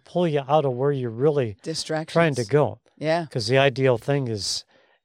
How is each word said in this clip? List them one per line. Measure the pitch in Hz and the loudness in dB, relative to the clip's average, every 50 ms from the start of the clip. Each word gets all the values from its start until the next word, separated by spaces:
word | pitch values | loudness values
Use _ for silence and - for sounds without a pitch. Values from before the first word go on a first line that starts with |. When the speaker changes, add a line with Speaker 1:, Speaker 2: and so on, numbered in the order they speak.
| _ | _
Speaker 1:
pull | - - 175 180 165 | -6 -2 0 0 0
you | 147 143 135 | 0 -2 0
out | 127 147 156 143 | 2 2 2 2
of | 139 123 120 | 2 -2 0
where | 135 143 147 135 | 0 0 0 -2
you're | 123 117 110 117 135 | -4 -6 -4 0 0
really | 156 143 143 127 110 98 _ | 2 2 2 -2 -2 -4 _
Speaker 2:
Distractions. | - 160 160 - - - 160 156 160 - | -10 -10 -8 -8 -6 -6 -6 -6 -4 -2
Speaker 1:
trying | - 170 170 160 139 | 2 2 2 2 2
to | 123 117 | -2 -2
go. | 98 131 147 139 104 101 - _ _ _ - | 0 2 2 2 2 -2 -10 _ _ _ -6
Speaker 2:
Yeah. | 147 156 160 170 165 139 | -2 -2 -2 -2 -2 -4
Speaker 1:
'Cause | - 135 107 104 | -6 -6 -2 2
the | 131 135 139 143 | 2 4 4 2
ideal | 120 131 135 131 120 113 - - | 2 2 2 2 2 2 0 -2
thing | 143 143 135 120 | -2 -2 -2 -4
is, | 113 101 90 - - - - _ _ _ _ _ _ _ | -6 -6 -6 -6 -6 -8 -10 _ _ _ _ _ _ _